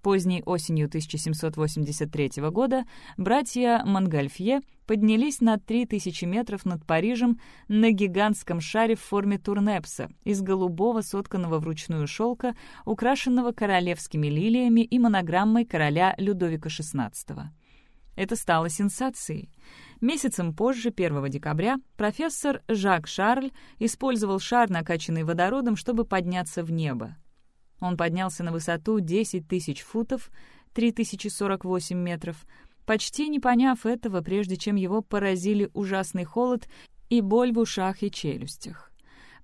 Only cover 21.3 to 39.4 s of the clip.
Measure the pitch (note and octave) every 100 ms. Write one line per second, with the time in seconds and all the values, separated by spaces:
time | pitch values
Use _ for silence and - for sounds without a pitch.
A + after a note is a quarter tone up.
21.3 | C#3 D3+ D3+ G#3 C4 - - G#3 G#3+ D#4+
22.3 | - C#4+ C4+ - A3 G3 F3 D#3 - G3+
23.3 | B3+ C4+ - - - A3 - C4+ A#3+ G#3
24.3 | F#3+ - A#3+ A3+ F3 D#3+ E3+ - D#3+ D#3+
25.3 | E3+ F3+ C4+ A#3+ G#3+ - A#3 A3+ F#3+ F3
26.3 | F3+ E3+ - E3 E3 D#3 A#2+ A2+ D#3+ -
27.3 | _ _ _ _ - F3+ F3 E3+ F3 F#3
28.3 | - E3+ E3 D#3 E3+ D#3+ A3 E3 F#3 A3
29.3 | F#3 D#3 F#3 D#3+ C#3 - A3+ A3+ C4 -
30.3 | - - - _ - A#3 A#3 A3+ G3 G#3
31.3 | - G3+ F#3+ F#3 F#3 E3 F3+ F3 E3+ E3+
32.3 | D#3+ - - - _ - A3 - - D4+
33.3 | D4 B3+ A#3+ C4 B3 A3 A#3+ A3+ F#3 D#3+
34.3 | F#3+ F#3+ F#3 G#3+ G3+ F#3 G#3+ G#3+ G#3 G3
35.3 | F#3 F#3+ G#3 G3+ - G3 G3 F#3+ F#3 E3+
36.3 | A3 B3 A#3+ - - - - - A#3+ G3
37.3 | A3+ B3 A#3 A3+ - F#3+ F#3+ G3+ - D3+
38.3 | - C3+ - - E3 - - - - -
39.3 | -